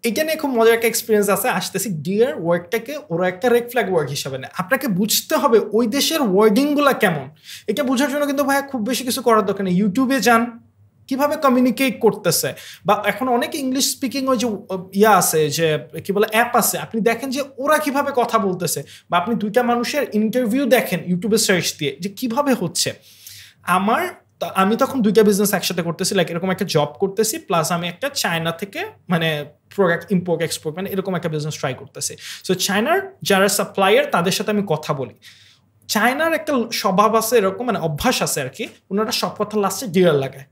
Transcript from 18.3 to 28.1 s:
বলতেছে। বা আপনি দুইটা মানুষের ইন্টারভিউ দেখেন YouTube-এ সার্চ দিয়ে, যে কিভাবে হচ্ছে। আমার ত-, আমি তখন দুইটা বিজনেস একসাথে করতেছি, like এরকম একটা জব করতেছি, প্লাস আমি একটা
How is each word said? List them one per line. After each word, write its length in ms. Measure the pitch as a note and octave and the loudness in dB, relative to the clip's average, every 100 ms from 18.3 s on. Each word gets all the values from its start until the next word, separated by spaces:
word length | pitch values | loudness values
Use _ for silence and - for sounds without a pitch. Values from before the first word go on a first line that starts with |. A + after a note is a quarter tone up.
| A3+ | 0
বলতেছে। 440 | G3+ F3 E3+ - C#3 - _ | 0 -2 -4 -6 -8 -18 _
বা 80 | E3+ | -2
আপনি 160 | F3+ | 0
দুইটা 280 | A3+ G#3+ A3 | -2 0 0
মানুষের 440 | A#3+ A#3+ A#3+ D4 B3+ | 2 0 0 -2 -2
ইন্টারভিউ 540 | G#3 A3 B3+ A#3+ B3+ C4+ | 0 0 0 0 0 2
দেখেন 340 | A#3+ - E3+ D3 | 2 2 -4 -2
YouTube-এ 300 | F3+ G#3+ G#3+ | -2 0 0
সার্চ 360 | - F3+ D3+ - | 2 2 0 -4
দিয়ে, 180 | C#3+ - | -6 -4
যে 80 | F#3+ | -10
কিভাবে 460 | G3 B3 A3+ C#4 | -6 -4 0 0
হচ্ছে। 380 | B3 F3 - - - - - - - - _ | 0 0 -2 -4 -6 -18 -20 -20 -20 -20 _
আমার 600 | - F#3 G3 C4+ F#4 - _ _ | 0 2 2 0 -2 -8 _ _
ত-, 40 | |
আমি 320 | F3 - F#3+ A3+ | -4 0 2 2
তখন 260 | C4 C4+ | 0 2
দুইটা 200 | G#3+ G#3+ | 2 6
বিজনেস 320 | G#3 G3 G3+ | 6 4 2
একসাথে 280 | F#3 - F#3 | 0 -2 -4
করতেছি, 320 | E3+ D#3+ F#3+ | -4 -4 -2
like 160 | G3 E3+ | 0 0
এরকম 200 | E3+ F#3 | -2 -2
একটা 140 | F3+ F#3 | -2 0
জব 180 | D3+ C#3+ | 0 0
করতেছি, 520 | - F#3+ G3 A3 E4 | -2 -4 0 -2 -4
প্লাস 340 | - F3 D#3 | -2 0 0
আমি 160 | E3+ F3 | -2 -4
একটা 220 | F3 C#4 | -6 -6